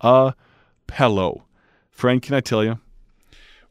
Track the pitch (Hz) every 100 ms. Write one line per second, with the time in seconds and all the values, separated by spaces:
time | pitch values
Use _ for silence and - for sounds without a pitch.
0 | 117 131 131 - _ _ _ _ - -
1 | 127 98 90 - _ _ _ _ _ -
2 | 123 127 131 135 - 110 110 113 _ -
3 | _ _ _ - - _ _